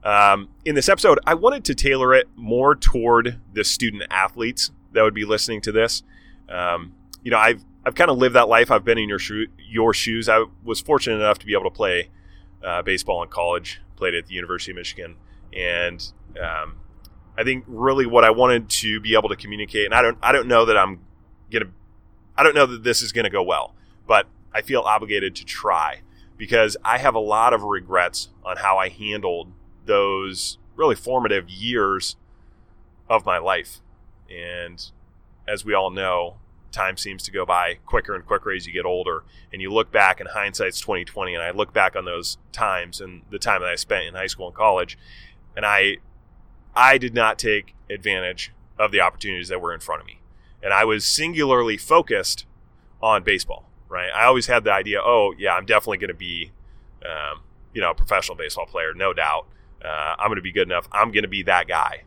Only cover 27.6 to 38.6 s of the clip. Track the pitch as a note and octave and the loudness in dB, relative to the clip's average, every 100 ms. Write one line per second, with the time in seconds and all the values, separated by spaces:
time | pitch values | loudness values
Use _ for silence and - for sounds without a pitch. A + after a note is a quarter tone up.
27.6 | G#2 G2 F2+ F#2 F2 - - _ F#2 F2+ | -2 -6 -2 0 0 -4 -14 _ -12 -4
28.6 | G2 F#2+ F#2+ F#2 G#2+ G#2 G2 F2 F2 - | 0 0 0 -6 -10 -6 -6 -6 -8 -20
29.6 | - - - G2+ G2 G2 F#2+ F#2 - - | -20 -20 0 2 2 -2 -6 -8 -10 -12
30.6 | - - D#3 A#2 - B2+ A2+ G2+ F2 F#2 | -20 -2 0 0 -2 -2 0 -2 -4 -12
31.6 | A2+ A#2+ G2 F#2+ - - _ - - _ | -6 -2 0 -2 -6 -12 _ -20 -20 _
32.6 | _ _ - _ _ A2+ G#2 F2+ F2 F2+ | _ _ -20 _ _ -2 0 -2 -2 -4
33.6 | D#2 - _ _ - - - F2+ F2 F2 | -6 -18 _ _ -20 -20 -20 -18 -14 -12
34.6 | E2+ F2 - - - _ _ _ - G#2 | -14 -16 -20 -20 -20 _ _ _ -10 -10
35.6 | G#2 G2+ F#2+ F#2 F#2+ F2+ F2 - - - | -2 0 0 -2 -2 -2 -4 -10 -20 -20
36.6 | - - F#2+ F#2 G#2 F#2+ - F#2+ F2+ F2+ | -16 -6 -4 -4 -12 -12 -10 -8 -2 0
37.6 | F2 F2 - A#2 - G2 - G2+ - F#2+ | 0 -6 -4 -4 -4 -12 -4 -4 -4 -8